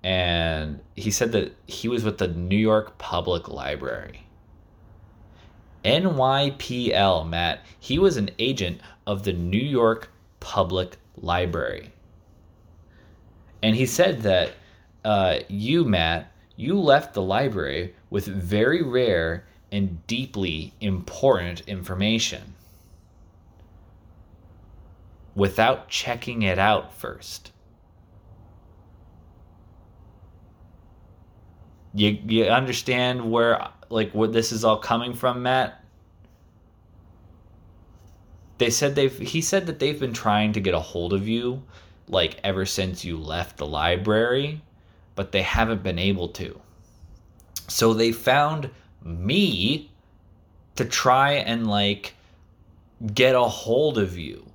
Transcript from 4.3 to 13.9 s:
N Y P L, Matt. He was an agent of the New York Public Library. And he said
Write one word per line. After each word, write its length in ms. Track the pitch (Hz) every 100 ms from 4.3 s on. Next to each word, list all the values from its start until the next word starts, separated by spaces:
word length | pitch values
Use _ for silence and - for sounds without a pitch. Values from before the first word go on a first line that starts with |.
| - - - - - - - - - - - - - - - 101
N 320 | 143 185 143
Y 380 | 131 139 143 139
P 360 | - 123 123
L, 300 | - 98 87
Matt. 400 | 80 82 85 71 - -
He 200 | - 147
was 180 | 190 131
an 140 | 98 -
agent 440 | 120 131 90 85 - - -
of 160 | 98
the 80 | 101
New 260 | 87 87 101
York 520 | 139 131 113 113 - _ - _
Public 560 | - 101 87 92 90 - - -
Library. 760 | 85 87 90 85 62 50 - - - - _ - - _ - - - - - - - - - -
And 140 | 110 110
he 80 |
said 380 | 131